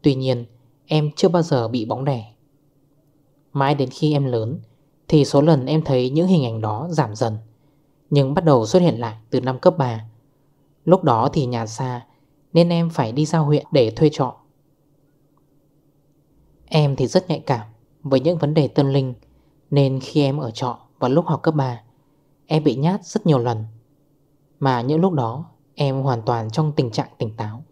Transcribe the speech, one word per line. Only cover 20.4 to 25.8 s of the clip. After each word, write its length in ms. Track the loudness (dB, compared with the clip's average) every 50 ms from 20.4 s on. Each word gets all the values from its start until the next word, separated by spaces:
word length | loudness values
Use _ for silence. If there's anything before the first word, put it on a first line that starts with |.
| -6 -8
trọ 280 | -8 -6 -6 -6 -6 -8 _ _ _ _
vào 120 | -2 2
lúc 160 | 2 0 0
học 160 | 0 -4 0
cấp 120 | 0 -2 0
ba, 260 | 0 -4 -4 -6 -10 _ _ _ _ _ _ _ _ _ _ _ _ _
em 180 | _ -2 0 2
bị 120 | 0 0
nhát 280 | 2 0 0 0 -2 -6
rất 220 | -6 -8 -2 0
nhiều 120 | 2 2 2
lần. 260 | 2 -2 -4 -4 -8 -12 -16 -20 _ _ _ _ _ _ _ _ _ _ _ _ _ _ _ _
Mà 200 | -2 -2 0 0
những 200 | -2 0 0 0
lúc 120 | 0 0
đó 320 | 0 -2 -4 -4 -6 -10 -14 -14 _ _ _ _ _
em 280 | -4